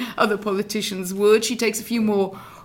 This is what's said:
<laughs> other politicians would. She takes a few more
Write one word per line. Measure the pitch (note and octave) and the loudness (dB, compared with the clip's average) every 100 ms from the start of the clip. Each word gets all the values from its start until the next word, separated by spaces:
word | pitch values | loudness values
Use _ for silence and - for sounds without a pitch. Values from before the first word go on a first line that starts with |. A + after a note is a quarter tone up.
| A#3+ | -6
<laughs> | - | 0
other | A3 G3+ | 0 0
politicians | G#3 F#3+ G#3 G#3+ - F#3+ F3+ | -2 -2 -2 -4 -4 -6 -6
would. | F#3+ G#3 A3 | 2 4 4
She | A3 A#3+ | 4 -2
takes | A3+ A3 | -2 -2
a | |
few | - A#3 | -2 0
more | G#3+ G3+ F#3+ - - - | 2 2 0 -4 -16 -20